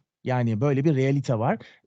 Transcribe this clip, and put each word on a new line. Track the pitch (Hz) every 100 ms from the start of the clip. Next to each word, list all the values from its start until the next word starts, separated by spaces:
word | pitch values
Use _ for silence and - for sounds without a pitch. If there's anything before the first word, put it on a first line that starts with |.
| _ _
Yani | 123 127 117 107
böyle | 143 135 151
bir | 135
realite | 135 139 139 113
var. | 127 226 - -